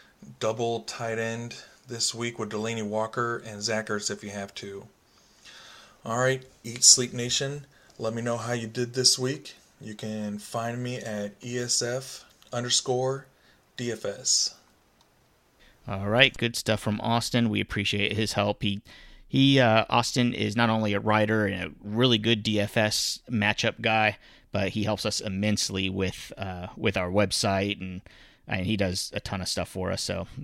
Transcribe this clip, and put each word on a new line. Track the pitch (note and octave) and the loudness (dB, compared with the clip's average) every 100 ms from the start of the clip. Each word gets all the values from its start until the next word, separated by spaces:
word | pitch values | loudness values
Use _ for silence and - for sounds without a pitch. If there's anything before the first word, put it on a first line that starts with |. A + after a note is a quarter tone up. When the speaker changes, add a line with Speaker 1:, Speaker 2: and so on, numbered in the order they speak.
| - _ - - | -20 _ -20 -4
Speaker 1:
double | A2 A#2+ A#2 A#2 | -4 -2 -2 -2
tight | - - A#2 A2+ | -6 -8 -4 -4
end | A2+ A#2 A#2 - - - - | -4 -4 -8 -12 -18 -20 -12
this | A#2 - | -4 -4
week | A2+ A#2+ A#2 | -2 -6 -4
with | G#2 | -6
Delanie | G#2+ A2 A2+ G#2 | -4 -4 -4 -2
Walker | G#2+ A2 - A#2 A#2 | -2 -2 -2 -2 -4
and | A2 G#2 | -8 -8
Zach | G#2 A2 A2 | -2 -2 -2
Ertz | G#2 - | -4 -4
if | G2+ | -6
you | G#2 | -8
have | G2+ G2+ | -10 -10
to. | - G2+ G2 G2+ _ _ _ _ _ - - - - - _ | -10 -12 -12 -14 _ _ _ _ _ -20 -20 -20 -20 -20 _
All | A#2 A#2 | -4 2
right, | B2+ C3 C3 _ | 2 2 -4 _
Eat | A#2+ A#2+ | -12 4
Sleep | - - A#2+ | 8 8 4
Nation, | B2 A#2+ - C#3 D3 C#3 _ - - | -2 -2 -2 -2 -6 -12 _ -20 -6
let | A2+ | -4
me | A#2 | -2
know | A#2+ A#2 | -2 -2
how | A2+ | -2
you | A#2+ A2 | -2 -2
did | A#2 A#2+ | -2 -2
this | B2+ B2 - | 2 2 2
week. | B2+ D3 - - _ - | 0 -4 -10 -20 _ -18
You | G#2+ G#2+ | -14 -10
can | A2 G#2+ G#2 G#2 | -6 -6 -6 -6
find | - A#2 A#2 A#2+ | -8 -6 -4 -4
me | B2 B2 | -6 -6
at | A#2 G#2 G#2 - | -6 -6 -6 -8
E | B2 B2 | -6 -4
S | A#2+ - | 0 0
F | A#2+ B2+ C3 - - _ - | 0 -4 -6 -16 -18 _ -8
underscore | A#2+ A#2+ - C#3 B2 C3 C#3 - _ _ _ _ - | -4 0 0 2 0 0 -2 -8 _ _ _ _ -8
D | A#2+ | -4
F | A2 | -4
S. | G2+ G2+ B2+ - - - _ _ _ _ _ _ _ _ _ _ - _ - | -6 -4 0 2 0 -6 _ _ _ _ _ _ _ _ _ _ -20 _ -8
Speaker 2:
All | G2 G2+ | -4 0
right, | A2+ C3+ - | 4 4 4
good | A#2 - | -2 -2
stuff | - A2 | 0 0
from | - G#2 | 0 -2
Austin. | G#2+ A#2 - B2 A#2 | 0 0 2 2 2
We | G#2 | 0
appreciate | G2+ G#2 G2+ G2+ G2+ G#2+ | -2 -2 -2 0 0 0
his | G#2+ | -2
help. | - G#2 G#2 | 0 0 0
He, | G#2+ G2+ - - - - - | -2 -4 -8 -20 -20 -20 -2
he, | C3+ C#3 C3+ | 4 6 8
uh, | A#2+ A2+ G#2+ | 8 6 4
Austin | A#2 A#2 C3+ A#2+ | 2 2 2 2
is | - G#2 G#2 | 2 0 2
not | A#2 | 4
only | A2 G#2+ | 4 2
a | G2+ | 2
writer | G#2+ G#2+ G#2+ A2 G2+ | 4 4 4 4 2
and | F#2+ | -2
a | F2 D2 | -6 -10
really | G2+ A2 B2+ A2+ | -6 2 4 4
good | A2 A#2 | 4 2
D | A2 G#2 | 2 2
F | G2+ A#2+ | 2 2
S | G#2+ - - - - | 2 2 -2 -4 -4
matchup | A#2 G#2 G#2 A#2+ - | 0 2 2 0 0
guy, | A2+ A2 G#2+ G#2 - - _ | 2 4 2 0 -12 -20 _
but | G2 G2 | -2 0
he | G#2+ | 0
helps | G#2 G#2 A2 | 0 0 -2
us | - | -4
immensely | G#2 F#2+ G#2+ G#2 - G2 F#2+ | -4 0 0 2 0 0 -2
with, | F#2+ F2+ - - - | 0 -2 -4 -12 -10
uh, | G2 F2+ F2 - | -8 -8 -10 -2
with | A2 G2 | 0 0
our | F2+ | 0
website, | G2 G2 - G#2 G2 G2+ G2+ | 2 2 2 2 2 0 -2
and, | F#2 F#2 - - - _ - | -6 -10 -14 -20 -20 _ -6
and | G2+ F#2 | -4 0
he | G#2+ | 0
does | F#2+ F#2 - | 0 -2 -6
a | G2 | -8
ton | - G2 | -6 -6
of | F2+ | -4
stuff | - F2+ | -4 -4
for | G2 F#2 | -4 -4
us. | F#2+ | -4
So | - F#2 F#2 - | -4 -4 -6 -10